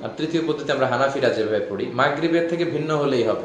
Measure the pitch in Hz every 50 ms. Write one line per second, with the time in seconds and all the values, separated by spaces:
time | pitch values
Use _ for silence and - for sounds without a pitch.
0 | 117 113 - - 151 - - 160 147 147 151 147 151 139 143 131 131 123 120 120
1 | 135 135 - 143 127 120 - 110 110 107 107 104 101 98 101 98 - - - 120
2 | 135 147 143 143 160 165 165 170 170 170 175 170 175 - 147 151 156 156 156 147
3 | 143 131 131 120 113 110 104 - -